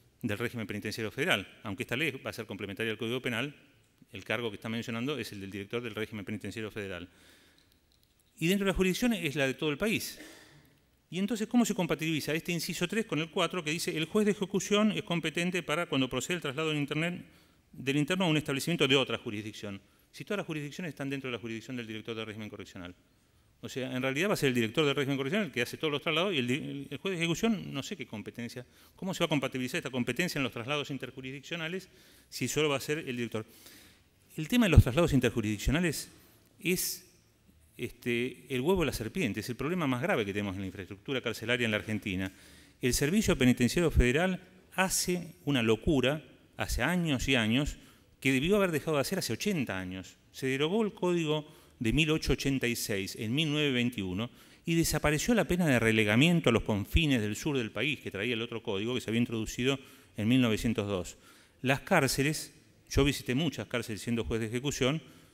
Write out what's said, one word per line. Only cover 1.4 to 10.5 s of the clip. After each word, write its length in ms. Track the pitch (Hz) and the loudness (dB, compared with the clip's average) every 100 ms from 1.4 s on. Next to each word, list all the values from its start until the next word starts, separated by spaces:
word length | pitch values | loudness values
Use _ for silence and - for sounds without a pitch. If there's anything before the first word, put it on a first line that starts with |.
| 87 - | -2 -10
Aunque 220 | 113 95 | -10 -6
esta 120 | 117 120 | -4 -2
ley 140 | 160 - 120 | -2 -4 -10
va 60 | |
a 20 | |
ser 140 | 110 107 | -10 -10
complementaria 440 | 101 101 98 113 | -8 -8 -4 -4
al 60 | 107 | -4
Código 240 | 113 127 | -4 -4
Penal, 340 | 127 113 143 143 - _ _ _ _ | -4 -4 -6 -10 -20 _ _ _ _
el 120 | 101 | -16
cargo 260 | - 110 117 | -6 -4 -4
que 60 | 101 | -6
está 140 | 110 | -6
mencionando 500 | 113 113 117 127 143 | -6 -4 -4 -4 -4
es 120 | 110 | -8
el 100 | 101 | -10
del 100 | 98 | -10
director 320 | 98 98 120 | -10 -6 -6
del 100 | 123 | -6
régimen 320 | 107 107 104 98 | -8 -8 -8 -8
penitenciario 460 | 107 104 113 107 | -8 -8 -8 -8
federal. 360 | 110 98 87 - _ - - _ _ _ _ _ _ _ _ _ - | -8 -8 -8 -12 _ -20 -20 _ _ _ _ _ _ _ _ _ -2
Y 80 | 160 | 2
dentro 180 | 196 196 | 2 2
de 60 | |
la 40 | 180 | 2
jurisdicción 380 | 185 175 247 | 2 2 2
es 220 | 208 170 143 | 0 -2 0
la 100 | 135 | 0
de 80 | |
todo 160 | 127 156 | 0 -2
el 80 | 143 | 0
país. 420 | 214 170 - - - - - | 0 -2 -4 -12 -18 -20 -20